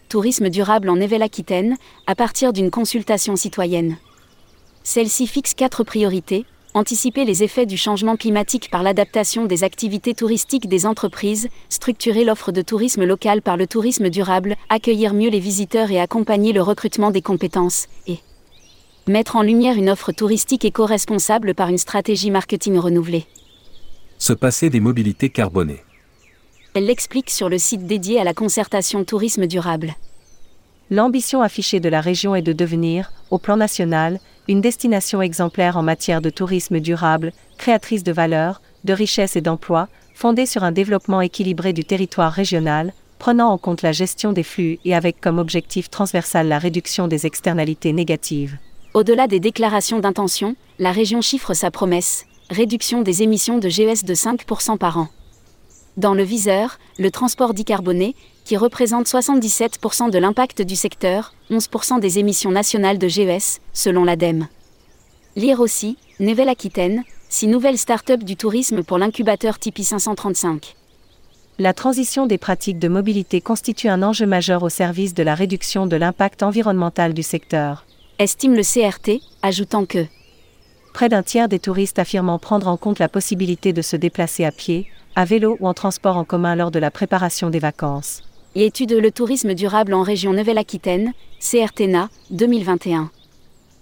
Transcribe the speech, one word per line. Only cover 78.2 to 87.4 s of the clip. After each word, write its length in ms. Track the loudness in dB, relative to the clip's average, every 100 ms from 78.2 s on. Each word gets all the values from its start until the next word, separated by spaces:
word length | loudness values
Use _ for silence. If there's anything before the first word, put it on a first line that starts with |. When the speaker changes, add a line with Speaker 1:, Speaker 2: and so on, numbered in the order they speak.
| -2 2 2
Speaker 1:
le 80 | 4
C 260 | 2 2 2
R 100 | 0
T, 220 | -2 -2 -4 -4
ajoutant 420 | -2 -2 -2 -2
que 220 | 0 -2 -4 _ _ _ _ _ _ _ _
Speaker 3:
près 160 | 0 2
d'un 120 | 2
tiers 280 | 2 0 2
des 80 | 0
touristes 400 | -2 -2 -2 0
affirmant 400 | 0 0 0 -2
prendre 300 | 0 0 0
en 100 | -2
compte 200 | -2 0
la 120 | 0
possibilité 640 | -2 -2 -2 -2 0 0
de 80 | 0
se 140 | -2 -2
déplacer 500 | -2 -2 -4 0 -2
à 60 |
pied, 340 | -2 -4 -4 -4 -14 -8
à 120 | -2 2
vélo 320 | 4 2 0
ou 80 | -2
en 60 |
transport 420 | 0 -2 0 0 0
en 80 |
commun 300 | 0 0 2
lors 160 | 0 0
de 80 | 0
la 120 | -2
préparation 600 | -2 -2 0 0 -2